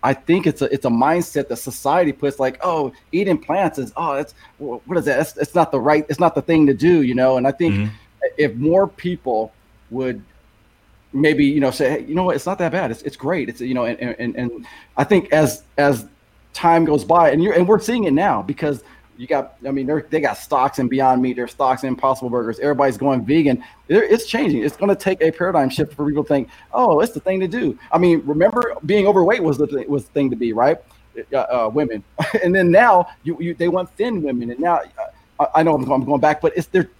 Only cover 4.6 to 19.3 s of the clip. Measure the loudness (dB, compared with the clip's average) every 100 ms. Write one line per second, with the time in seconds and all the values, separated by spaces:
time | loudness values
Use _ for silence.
4.6 | -12 -12 -4 -4 0 -2 -2 -4 -4 0
5.6 | 0 0 2 2 0 0 0 0 0 4
6.6 | 4 4 4 4 2 2 2 2 0 0
7.6 | -2 0 -2 -6 _ _ -6 0 -2 0
8.6 | 0 2 0 -4 -8 -6 -4 -4 -4 _
9.6 | _ _ _ -6 -6 -6 -14 _ _ _
10.6 | _ _ _ _ _ 0 0 2 2 2
11.6 | 0 0 -2 -2 -4 -2 -2 -2 -4 -4
12.6 | -2 -2 -4 -6 -10 -8 -4 -4 -6 -8
13.6 | -6 -4 -4 -4 -8 -6 -8 -6 -8 -8
14.6 | -16 -20 -12 -2 2 2 4 2 2 -2
15.6 | _ 0 0 0 -6 _ _ _ _ -2
16.6 | 2 4 4 0 2 4 4 4 2 2
17.6 | 4 2 2 -2 2 2 2 0 -4 -4
18.6 | -4 -4 -10 -20 _ -18 -4